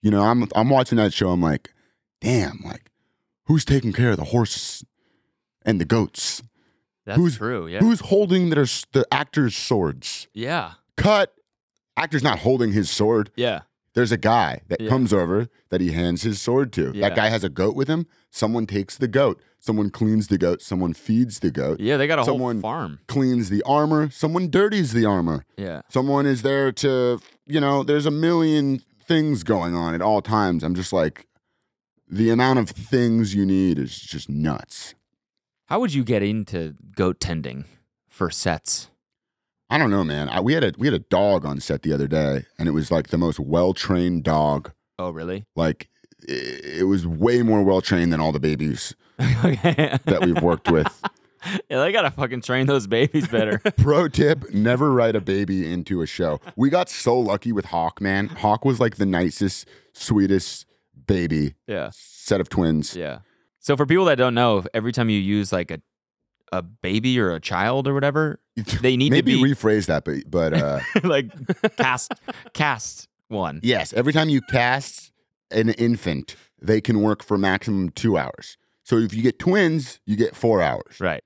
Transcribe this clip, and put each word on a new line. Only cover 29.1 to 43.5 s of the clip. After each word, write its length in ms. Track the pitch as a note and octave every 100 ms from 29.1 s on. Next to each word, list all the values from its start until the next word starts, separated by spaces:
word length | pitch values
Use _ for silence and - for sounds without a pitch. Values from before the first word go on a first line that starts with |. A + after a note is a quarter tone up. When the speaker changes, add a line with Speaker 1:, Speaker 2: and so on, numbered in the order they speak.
| E3 D#3 C3
Speaker 1:
going 320 | F2 G#2 E2+
on 200 | F2 E2
at 80 | E2
all 180 | G2 G#2+
times. 420 | - A2 G2 E2+
I'm 120 | D2+
just 180 | F2+ F2+
like, 340 | F#2+ D#2+ - _ _ _ _ _ _ _ _ _
the 220 | F#2+ A2+
amount 300 | A2+ C3 B2+
of 100 | G#2
things 680 | - G#2+ B2+ A#2+ A2+ G#2+
you 120 | G2 G2
need 320 | F#2+ F#2 D2
is 200 | B1+ -
just 300 | - D2 C#2+
nuts. 680 | D2 D#2 C2 - - - - _ _ _ _ _ _ _
Speaker 2:
How 120 | F3+
would 140 | A#3+
you 100 | C#3
get 180 | A#2 A2
into 520 | G2+ A2 G2 F#2 D#2+ D2 -
goat 240 | - F#2 F2+
tending 460 | F2+ E2 C#2+ B1+ C#2+ _ _ _ _
for 200 | - F2+
sets? 600 | - F#2 D#2+ - - - _ _ _ _ _ _ _ _
Speaker 1:
I 100 | C#3+
don't 120 | C3+
know, 140 | G2+
man. 240 | E2 D2 C#2+
I, 100 | D2
we 120 | G#2
had 100 | D#3+
a, 100 | A2+ E2
we 80 | C3
had 80 |
a 60 | G2+
dog 440 | - F#2 G2+ F#2+
on 140 | D2+ C#2+
set 240 | - D2
the 100 | D#2
other 140 | C#2+ C#2
day, 380 | D#2 D2 C#2 - -
and 120 | E2
it 20 |
was, 220 | D#2 D2
like, 160 | E2 -
the 100 | E2+
most 220 | E2+ D2
well-trained 800 | C#2